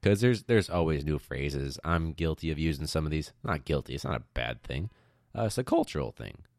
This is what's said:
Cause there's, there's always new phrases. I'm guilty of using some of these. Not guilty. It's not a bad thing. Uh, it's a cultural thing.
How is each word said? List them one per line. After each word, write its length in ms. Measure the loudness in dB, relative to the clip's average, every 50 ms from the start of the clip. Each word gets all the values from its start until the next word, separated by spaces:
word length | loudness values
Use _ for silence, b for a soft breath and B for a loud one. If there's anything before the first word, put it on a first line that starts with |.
Cause 180 | 6 4 4 6
there's, 240 | 6 4 4 2 2
there's 260 | 4 4 4 4 4
always 340 | 2 2 2 4 2 2 2
new 140 | 0 0 0
phrases. 640 | -2 -6 -6 -2 -2 -2 -2 -2 -4 -4 -6 -6
I'm 300 | -2 0 2 2 2 0
guilty 380 | -2 0 0 0 0 0 -2 -4
of 80 | -2 2
using 280 | 2 0 0 0 -2
some 180 | -2 -2 0 0
of 60 | 0
these. 220 | -2 -2 -4 -6 -12 _
Not 220 | -4 -4 -4 -4 -2
guilty. 300 | 0 -2 -2 0 -4 -8
It's 100 | -6 -4
not 120 | -4 -4
a 80 | -4 -6 _ _
bad 280 | -6 -4 -4 -6 -8
thing. 280 | _ -6 -6 -4 -4 -6 b b b b b b b b b
Uh, 80 | -2 -2
it's 140 | -2 0 -2
a 60 | -2
cultural 480 | 2 2 0 0 0 -2 -4 -4 -4
thing. 320 | -6 -10 -14 -14 -14 -16 -20 _ _